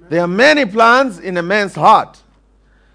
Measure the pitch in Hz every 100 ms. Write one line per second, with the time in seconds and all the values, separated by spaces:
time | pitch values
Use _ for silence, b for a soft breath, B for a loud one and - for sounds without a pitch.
0 | - 165 175 185 277 294 247 214 226 247
1 | 269 175 185 180 170 208 196 - 175 202
2 | 113 _ _ _ _ _ _ _ _